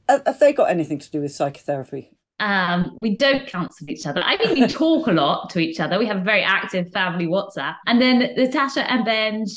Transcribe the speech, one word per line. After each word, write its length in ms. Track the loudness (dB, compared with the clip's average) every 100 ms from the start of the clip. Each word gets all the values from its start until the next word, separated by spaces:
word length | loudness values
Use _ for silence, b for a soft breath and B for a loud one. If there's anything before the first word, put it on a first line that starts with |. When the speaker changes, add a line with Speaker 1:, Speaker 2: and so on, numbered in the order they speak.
| 2
Speaker 1:
ha-, 140 | 2
have 140 | 0 4
they 140 | 4
got 160 | 4 2
anything 300 | 0 -2 -6
to 120 | -6
do 80 | -6
with 120 | -6
psychotherapy? 840 | -4 -4 -4 -6 -6 -6 -12 -14 _ _ -6
Speaker 2:
Um, 580 | -2 0 0 0 -2 -4
we 160 | -4 2
don't 280 | 2 2 -2
counsel 420 | -8 -8 -10 -12
each 180 | -8 -6
other. 140 | -2
I 140 | -2 0
think 200 | 0 4
we 100 | 2
<laughs> 0 |
talk 400 | 4 2 2 2
a 40 |
lot 380 | 2 2 0 -4
to 80 | -2
each 220 | -2 -2
other. 180 | -2 0
We 60 |
have 120 | 0 -2
a 60 |
very 200 | 0 2
active 460 | 2 0 -2 -4 -4
family 340 | -2 -2 -2 -2
WhatsApp. 480 | -2 -2 -6 -8 -6
And 160 | 0 4
then 180 | 4 4 2 0
Natasha 520 | 0 2 0 -2 -2
and 140 | 0
Benj, 460 | 0 0 -2 -2 -6